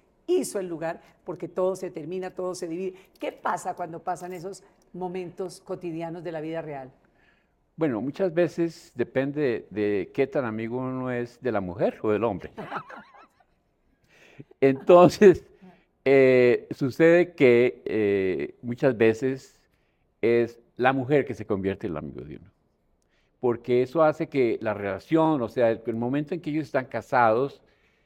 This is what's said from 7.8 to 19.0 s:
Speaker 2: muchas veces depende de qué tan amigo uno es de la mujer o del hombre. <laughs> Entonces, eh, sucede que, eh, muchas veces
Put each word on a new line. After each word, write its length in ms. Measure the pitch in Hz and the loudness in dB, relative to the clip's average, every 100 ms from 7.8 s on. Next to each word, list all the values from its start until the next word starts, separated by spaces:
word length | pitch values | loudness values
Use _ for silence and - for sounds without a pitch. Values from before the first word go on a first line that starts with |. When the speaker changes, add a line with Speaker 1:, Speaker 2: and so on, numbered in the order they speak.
| 156 110 | -2 -2
Speaker 2:
muchas 320 | 127 - 190 | -4 -4 -4
veces 580 | 160 170 170 170 160 - - | 0 -2 0 -6 -6 -16 -6
depende 680 | 117 131 135 143 143 107 - | -4 -2 -4 -2 -2 -2 -6
de 400 | 98 104 104 90 | -4 -2 0 -4
qué 140 | - 135 | -4 -2
tan 180 | 147 123 | -2 -4
amigo 320 | 107 113 123 | -6 -6 -6
uno 320 | 127 127 127 | -6 -6 -6
es 320 | 123 117 _ | -6 -8 _
de 100 | 123 | -4
la 100 | 107 | -4
mujer 360 | 92 90 190 - | -4 -4 -4 -2
o 80 | 110 | -2
del 120 | 104 | 0
hombre. 280 | 113 92 - - | 0 -4 -10 -16
<laughs> 60 | - - - - - - 1077 _ _ _ _ _ _ _ _ _ _ - - - | -14 -12 -14 -20 -20 -20 -20 _ _ _ _ _ _ _ _ _ _ -20 -18 0
Entonces, 840 | 135 135 - 175 180 - 208 175 - _ - _ _ _ - | 2 2 6 8 8 8 8 8 0 _ -20 _ _ _ 4
eh, 640 | 135 131 127 123 120 - | 6 8 6 6 4 -2
sucede 640 | - 139 - 165 170 175 | -6 -4 4 6 6 4
que, 480 | - 135 120 123 - - | 4 6 6 4 0 -6
eh, 680 | 110 101 101 95 80 73 - | -2 0 0 0 -2 -6 -10
muchas 360 | 120 120 143 | -12 -2 -2
veces 640 | 113 | 2